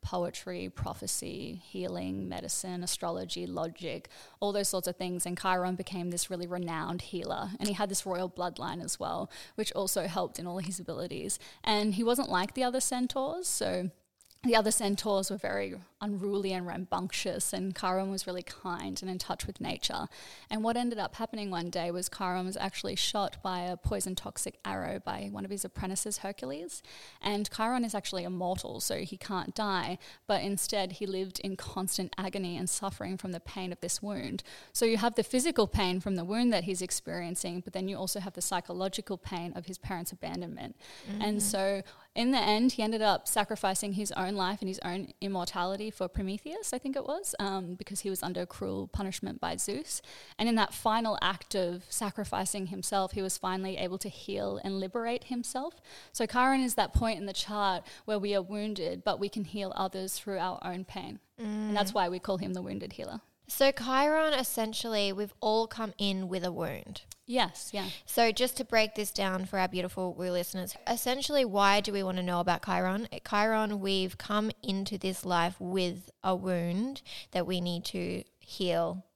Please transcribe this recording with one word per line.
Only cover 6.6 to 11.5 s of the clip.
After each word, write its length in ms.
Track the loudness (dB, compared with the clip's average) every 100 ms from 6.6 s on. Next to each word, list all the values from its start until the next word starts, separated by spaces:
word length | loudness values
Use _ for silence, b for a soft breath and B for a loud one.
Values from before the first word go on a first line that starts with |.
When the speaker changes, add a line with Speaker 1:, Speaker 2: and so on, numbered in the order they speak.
| -2 -2 -2 -4
Speaker 1:
healer, 480 | -4 -6 -2 -4 -4 -2
and 100 | -2
he 60 |
had 140 | 0 0
this 180 | 0 -2
royal 240 | -2 -2
bloodline 520 | -2 -4 -2 -6 -4
as 180 | -4 -4
well, 280 | -2 -2 -6 B B -4
which 160 | -2
also 340 | 0 0 2 0
helped 320 | 0 -2 -2
in 80 | -6
all 120 | -4
his 200 | -4 -6
abilities. 600 | -6 -6 -4 -4 -4 -4 B